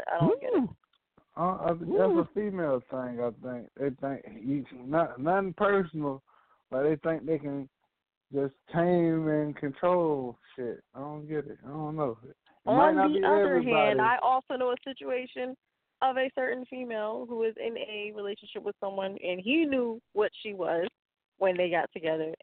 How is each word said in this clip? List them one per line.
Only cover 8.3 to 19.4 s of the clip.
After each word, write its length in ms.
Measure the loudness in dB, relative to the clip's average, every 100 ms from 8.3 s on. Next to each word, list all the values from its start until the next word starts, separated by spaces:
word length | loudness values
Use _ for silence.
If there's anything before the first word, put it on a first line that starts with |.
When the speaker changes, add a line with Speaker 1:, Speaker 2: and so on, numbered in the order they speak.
Speaker 3:
just 220 | -4 -4 -6 -6
tame 540 | 0 2 4 4 2 2
and 280 | 0 0 -4
control 800 | -6 -2 2 4 2 0 -4 -10 _ -10
shit. 260 | -8 -8 _ -14
I 40 |
don't 280 | -12 -10 -6
get 180 | -6 -6
it. 140 | -12
I 60 | -12
don't 260 | -8 -6 -2
know. 220 | -2 -4
It 100 | -12 -20 _ _ 2
might 240 | 6 6
Speaker 1:
On 60 | 6
Speaker 3:
not 120 | 4
Speaker 1:
the 100 | 4
Speaker 3:
be 40 | 4
Speaker 1:
other 320 | 4 4 4
Speaker 3:
everybody. 120 | 4
Speaker 1:
hand, 320 | 4 4 4
I 160 | 4 4
also 320 | 2 2 0 -2
know 160 | -2
a 40 | -2
situation 720 | -6 -10 -4 -4 -6 -8 -8 -8 _ _ _ -2
of 160 | 0 0
a 120 | -2 -2
certain 300 | -4 -4 -6
female 600 | -8 -6 -4 -4 -6 -6
who 160 | -2
is 120 | -2 -2
in 200 | -6 -6
a 340 | -8 -8 -8 -8
relationship 480 | -8 -8 -10 -10
with 120 | -8 -6
someone, 360 | -6 -4 -4 -4
and 160 | -6 -4